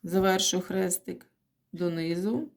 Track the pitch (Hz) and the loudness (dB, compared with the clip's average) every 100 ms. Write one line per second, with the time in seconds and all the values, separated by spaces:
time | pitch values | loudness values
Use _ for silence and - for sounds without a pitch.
0 | 175 185 190 190 - 185 180 190 185 180 | 0 2 4 4 2 0 -2 -2 0 -2
1 | - 175 - _ _ _ _ 165 175 165 | -6 -12 -14 _ _ _ _ -4 -2 0
2 | 165 170 196 240 311 | -2 0 0 -2 -4